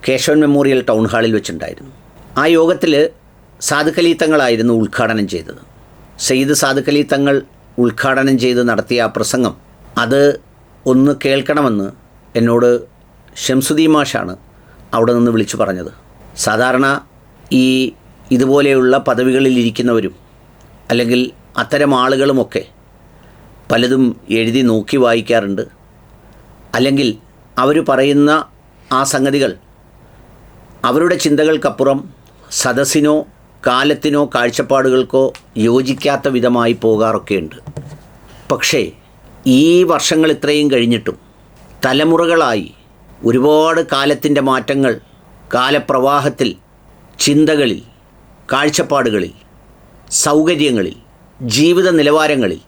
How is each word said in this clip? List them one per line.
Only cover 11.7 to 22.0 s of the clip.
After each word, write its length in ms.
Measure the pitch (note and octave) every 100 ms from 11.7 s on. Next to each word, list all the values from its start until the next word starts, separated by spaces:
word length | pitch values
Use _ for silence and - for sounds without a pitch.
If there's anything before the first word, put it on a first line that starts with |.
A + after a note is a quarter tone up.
| G#2 G2 - - - - A#2
എന്നോട് 300 | A#2 A#2 A#2+ B2 - _ - - - - -
ഷംസുദ്ദീൻ 460 | C3 C3 D#3 D#3+ D3+
മാഷാണ് 380 | C#3 A2 F2+ F#2 - - - - - A#2
അവിടെ 180 | A2+ A#2+
നിന്ന് 160 | A#2+ A2+
വിളിച്ചു 240 | G2+ -
പറഞ്ഞത്. 280 | G2 F#2 E2 - - - - - -
സാധാരണ 400 | A2 B2+ B2+ C3+ C#3 - - - - - B2+
ഈ 40 | C3 C3 B2+ - - - - B2+
ഇതുപോലെയുള്ള 580 | C3 C#3+ C#3+ C3+ B2+ C3+ C3+
പദവികളിലിരിക്കുന്നവരും 1080 | A#2+ B2+ C3 C3+ B2+ A#2 A2 A#2+ A2+ G#2 - - - - - - - -
അല്ലെങ്കിൽ 320 | A#2+ A#2 B2 B2+ - - -
അത്തരം 280 | B2+ C#3+ C#3+ C3